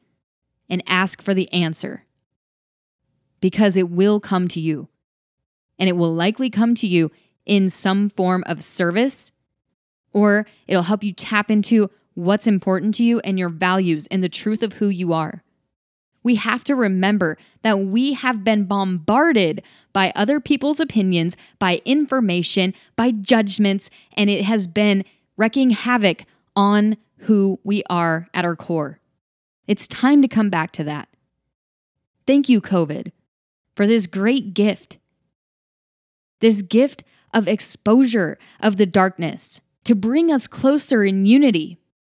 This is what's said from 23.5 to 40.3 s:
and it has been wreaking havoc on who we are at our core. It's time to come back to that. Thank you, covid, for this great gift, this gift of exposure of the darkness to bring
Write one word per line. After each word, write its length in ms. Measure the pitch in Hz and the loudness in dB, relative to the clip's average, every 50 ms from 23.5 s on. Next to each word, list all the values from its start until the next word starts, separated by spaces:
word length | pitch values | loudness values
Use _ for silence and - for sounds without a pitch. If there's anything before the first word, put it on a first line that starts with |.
| 190 - 202 196 196 196 - - _ - _ _ | 0 0 0 0 0 -2 -6 -10 _ -16 _ _
and 180 | - - 202 202 | -4 0 0 0
it 140 | 202 - 196 | 0 0 0
has 240 | 202 226 214 185 175 | 0 0 -2 -2 -2
been 360 | 165 208 208 208 196 190 185 _ _ _ _ _ _ | -2 0 2 2 2 0 -2 _ _ _ _ _ _
wreaking 340 | - 220 226 - 277 262 254 | -2 -2 0 2 2 2 2
havoc 540 | 214 - - 240 247 240 202 185 - - - _ _ _ _ _ - | 2 0 0 -2 0 2 2 0 0 -2 -8 _ _ _ _ _ -2
on 420 | 202 202 202 208 208 208 214 214 - _ _ _ - | 0 2 2 4 2 2 0 -2 -4 _ _ _ -8
who 380 | - - 220 202 196 196 190 - - | -2 0 2 2 2 0 -2 -4 -4
we 180 | 196 208 202 - - | -4 -4 -4 -2 -2
are 380 | 180 175 170 165 160 165 170 - | -2 0 0 0 -2 -2 -6 -8
at 120 | - 180 175 | -6 -4 -2
our 100 | 170 165 | -2 -4
core. 460 | - - - 170 160 147 139 - _ _ _ _ _ _ _ _ _ _ _ _ _ _ | -6 -6 -6 -4 -4 -4 -6 -10 _ _ _ _ _ _ _ _ _ _ _ _ _ _
It's 220 | - 208 - - - | -4 -4 -2 -4 -6
time 340 | - - - 269 294 285 | -4 0 2 4 6 6
to 60 | 269 - | 4 4
come 220 | - 220 214 202 | 2 0 0 0
back 200 | 180 165 156 - | 0 -2 -4 -4
to 120 | - - 151 | -6 -8 -8
that. 240 | 147 151 147 - - _ _ _ _ _ _ _ _ _ _ _ _ _ _ _ _ _ _ _ _ _ _ - | -8 -8 -10 -12 -16 _ _ _ _ _ _ _ _ _ _ _ _ _ _ _ _ _ _ _ _ _ _ -2
Thank 220 | - 277 285 277 - | 2 2 2 4 4
you, 120 | 247 202 | 2 2
covid, 500 | - - 196 180 165 143 147 - - 170 - _ _ _ _ _ _ _ _ _ _ _ _ | 2 0 0 0 0 -2 -4 -10 -10 -14 -16 _ _ _ _ _ _ _ _ _ _ _ _
for 120 | - 202 | 0 2
this 200 | 208 233 226 185 | 2 2 2 0
great 480 | 170 - 190 196 226 269 269 - 202 175 | -2 -4 -2 0 0 0 0 -2 -4 -2
gift, 440 | 208 202 214 - - - - - _ _ _ _ _ _ _ _ _ _ _ _ _ _ _ _ _ _ _ _ _ _ _ _ _ _ _ _ - | 0 0 0 0 -4 -10 -20 -20 _ _ _ _ _ _ _ _ _ _ _ _ _ _ _ _ _ _ _ _ _ _ _ _ _ _ _ _ 0
this 220 | 220 226 214 202 | 2 2 2 2
gift 400 | 190 175 - 226 269 277 - - - _ _ _ _ _ | 0 0 2 2 2 2 0 -8 -20 _ _ _ _ _
of 160 | - 226 202 - | -2 -2 0 0
exposure 880 | 220 - - - - - - 208 220 262 269 240 226 214 175 156 - - _ - _ - | -2 -4 -4 -8 -10 -4 0 2 4 4 4 4 2 0 -2 -2 -4 -10 _ -20 _ -2
of 160 | - 214 202 | -2 0 2
the 100 | 190 208 | 2 0
darkness 760 | 175 170 196 185 190 - - 170 160 - - - - - - _ _ _ _ - | 2 2 2 2 2 0 -4 -6 -6 -6 -8 -12 -12 -14 -14 _ _ _ _ 0
to 100 | - 233 | 0 0
bring 340 | 196 190 226 262 320 339 330 | 0 0 0 0 2 2 2